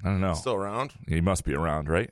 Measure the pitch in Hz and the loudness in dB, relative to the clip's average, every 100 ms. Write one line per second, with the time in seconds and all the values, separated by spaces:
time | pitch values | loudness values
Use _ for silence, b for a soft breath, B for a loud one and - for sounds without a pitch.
0 | 98 98 95 80 131 101 101 110 143 - | -2 2 2 0 0 -2 -2 -4 -6 -10
1 | - 80 87 92 - 69 82 78 73 82 | -4 0 2 2 0 -2 0 -2 0 0
2 | - | 0